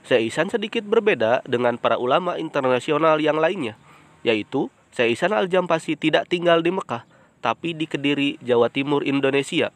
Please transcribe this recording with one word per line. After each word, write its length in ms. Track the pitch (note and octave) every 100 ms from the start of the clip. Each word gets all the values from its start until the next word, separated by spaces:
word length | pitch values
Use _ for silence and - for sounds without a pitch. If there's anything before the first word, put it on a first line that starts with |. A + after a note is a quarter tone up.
| -
Syekh 240 | B2 A2+
Ihsan 220 | D3+ G2+
sedikit 320 | A2+ G#3+ -
berbeda 580 | G3+ A2+ D3+ D3+ A2 B2+ -
dengan 320 | A#2+ B2 A#2+
para 160 | A#2+ A2+
ulama 400 | B2 D#3 F3+ C3+
internasional 840 | D#3+ D3 C3 B2 C#3 D3 D#3+ D#3
yang 160 | D3+ D#3
lainnya, 400 | D#3+ G3 A#2+ A2 - - - _ -
yaitu 400 | A2 G2+ C3+ A3+ _ _
Syekh 240 | - A#2 A#2+
Ihsan 160 | F3
Al-Jampasi 640 | G#3+ F#3+ F#3 F3+ E3 - D3+
tidak 320 | D#3 D#3 -
tinggal 320 | F3+ E3+ E3+
di 160 | E3 F#3
Mekah, 320 | - A#2+ - _ _ _
tapi 320 | A#2+ A2+ E3
di 160 | D#3+ D#3+
Kediri, 480 | D3 C#3+ C#3+ C#3 -
Jawa 240 | B2 A#2+ A#2
Timur, 400 | C#3 C#3 C#3+ C#3+
Indonesia. 640 | C#3 C3+ C#3 C3+ E3+ G#2+